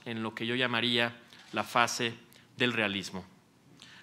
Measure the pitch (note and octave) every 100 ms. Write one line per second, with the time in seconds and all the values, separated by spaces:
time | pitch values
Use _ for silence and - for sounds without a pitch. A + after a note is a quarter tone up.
0 | B2 A2+ A2 A2 A#2 B2 B2 A#2 A#2+ A#2+
1 | A#2 A#2 - - - A2+ G#2 - G#2 -
2 | A#2 A#2 - - - - B2 A2+ G#2 G2
3 | F2 F#2+ F2+ - - _ - - - -